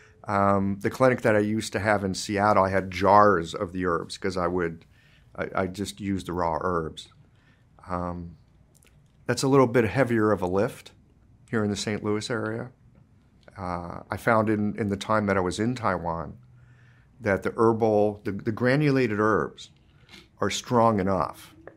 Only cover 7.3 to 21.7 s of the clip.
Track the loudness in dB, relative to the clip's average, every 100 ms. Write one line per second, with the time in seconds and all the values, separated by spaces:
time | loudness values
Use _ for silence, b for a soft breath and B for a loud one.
7.3 | b b b b _ -10 -8 -6 -8 -12
8.3 | -18 _ _ _ _ _ _ _ _ -6
9.3 | -2 2 4 4 4 0 0 0 2 2
10.3 | 2 0 0 -2 -4 -20 -20 _ _ _
11.3 | _ -6 -2 -2 -2 -4 -4 -4 -4 -4
12.3 | -6 -6 -8 -10 -18 _ _ _ _ _
13.3 | _ -20 -12 -8 -6 -8 -12 -10 -4 2
14.3 | 2 2 0 -2 -2 -4 -4 -2 0 2
15.3 | 2 0 -2 -4 -2 -2 -2 -4 -6 -8
16.3 | -14 -20 -20 b b b b b -6 0
17.3 | 0 0 2 4 4 4 4 2 -2 -8
18.3 | -6 -6 -2 0 2 2 2 0 2 2
19.3 | 2 0 -6 -20 _ _ B B B B
20.3 | -6 -4 -4 -2 2 4 2 0 0 -2
21.3 | -8 -20 -20 -20